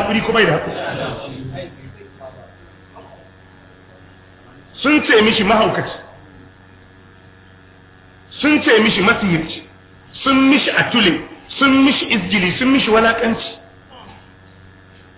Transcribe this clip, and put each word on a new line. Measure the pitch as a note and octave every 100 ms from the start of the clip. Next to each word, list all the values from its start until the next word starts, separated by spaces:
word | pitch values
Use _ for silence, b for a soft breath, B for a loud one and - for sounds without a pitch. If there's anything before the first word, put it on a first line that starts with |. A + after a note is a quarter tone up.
haƙuri | G#3 A3
ko | G#3
bai | - E3
da |
haƙuri? | D#3+ - - - D3 C3+ C#3 C3+ C3 C3 - - - - - - - - - - - - - - F#2 F#2+ F#2+ F#2 - - F#2+ F#2 F2+ F#2 F#2 F#2 - - - - - - -
Sun | C4+ D4+ -
ce | A3+
mishi | G#3+ A3
mahaukaci. | G3 A3 G#3 C3+ - - - - - - - - - - - - - - - - - - - - - - - - - -
Sun | D4 D4+
ce | D4+ A3
mishi | A3 F3
masihirci. | G3 A#3 G3 D#3+ - - - - - - - -
Sun | C4+ C4+ C4+
mishi | C#4 -
atule. | - - A#3+ F#3+ D3+ - - - -
Sun | C#4 C4+
mishi | C4+ - D#4+
izgili. | A#3 F3+ G3+ F3+ -
Sun | C4
mishi | C4+ A3
walaƙanci. | A3 A3+ A3+ A#3 A3+ - - - - - - - - - - - - - - - - -